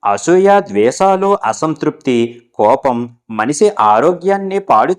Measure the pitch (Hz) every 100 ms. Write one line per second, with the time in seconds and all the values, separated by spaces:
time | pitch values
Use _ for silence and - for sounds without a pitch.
0 | 101 101 - 185 196 202 196 101 117 -
1 | 190 190 196 202 110 110 156 147 147 -
2 | - 120 117 120 _ - 107 135 135 120
3 | 120 - - 110 113 147 208 208 107 110
4 | 151 175 185 196 190 196 196 110 135